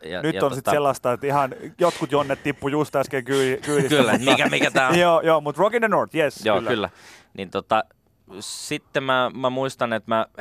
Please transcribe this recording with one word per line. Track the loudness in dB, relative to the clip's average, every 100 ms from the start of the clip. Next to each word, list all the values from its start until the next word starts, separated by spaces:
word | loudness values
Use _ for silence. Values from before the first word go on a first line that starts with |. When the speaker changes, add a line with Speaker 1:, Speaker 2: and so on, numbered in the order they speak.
Speaker 1:
ja, | -8 -6
Speaker 2:
Nyt | -4 0
Speaker 1:
ja | -2
Speaker 2:
on | -2
sit |
Speaker 1:
tota | 0 0
Speaker 2:
sellaista, | 2 0 -2
että | -2 0
ihan | 0 -2 -4 -12 -2
jotkut | -2 0 -2
jonnet | 0 0 -4
tippu | -4 -4 -4
just | -2 -2 -2
äsken | -2 -4
kyy-, | -2 0 0 -2 -2
kyydistä, | 0 2 4
Speaker 1:
Kyllä, | 4
Speaker 2:
mutta | 2 2
Speaker 1:
mikä, | 2 2
mikä | 0 0
tää | 2 2
on? | 4
Speaker 2:
<laughs> | 4
Joo, | 4
joo, | 4 2
mut | 2 0
Rock | 0 0
in |
the | 0
North, | 0 0 0
yes, | -2 -2 0
Speaker 1:
Joo, | 0
Speaker 2:
kyllä. | 0
Speaker 1:
kyllä. | -2 -2 -6 -20 -20 _
Niin | -14 -8
tota, | -6 -2 -2 -2 _ _ _ _ -16
sitten | -14 -12 -8 -8 _ -4
mä, | 0 0 0
mä | -2 -4
muistan, | -2 -4 -4 -4
että | -4 -2
mä | -2 -2 -6